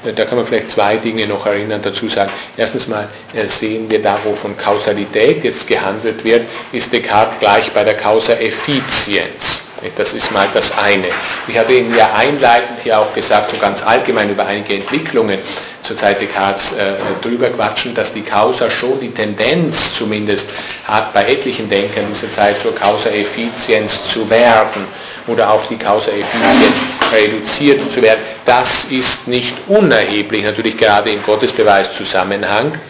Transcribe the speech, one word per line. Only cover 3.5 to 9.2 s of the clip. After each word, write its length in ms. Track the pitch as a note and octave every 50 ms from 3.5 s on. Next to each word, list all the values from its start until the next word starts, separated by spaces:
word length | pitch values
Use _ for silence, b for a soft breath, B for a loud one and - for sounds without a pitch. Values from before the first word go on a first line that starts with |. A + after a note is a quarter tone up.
| - - - A2 G#2+ A2+ A2+ A2
wir 100 | A2 G#2+
da, 160 | G#2 G#2 G2 G#2 G#2
wo 120 | G#2+ G#2
von 220 | G#2 - G#2 G2+ -
Kausalität 880 | - G#2 G#2 G#2 - A2 G#2 G2 G2+ G2 - G#2+ A2 C3+ D#3+ - -
jetzt 240 | A#2+ A2 - - -
gehandelt 560 | A2+ - - F#2+ G2+ G#2+ A2 A#2 G#2+ - -
wird, 180 | A2 A2+ A#2+ A#2 B B B B B
ist 200 | - A#2+ - -
Descartes 460 | - A#2 - - G#2 G#2 A2 A2 - -
gleich 320 | A2 G#2 G2+ A2 A2+ -
bei 120 | - G#2+ G#2
der 100 | G#2+ G#2
Causa 400 | - - G#2+ G#2+ A2 A2 - A#2
Efficiens. 1300 | - A2+ A2 - - - - C#3+ C3 B2+ A#2+ - - - - G2+ F2+